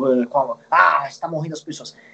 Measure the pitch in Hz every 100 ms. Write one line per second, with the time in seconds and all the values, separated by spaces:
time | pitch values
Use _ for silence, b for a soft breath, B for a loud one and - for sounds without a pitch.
0 | 135 127 120 139 123 113 _ 165 180 156
1 | 139 - 170 156 160 151 - - - b
2 | b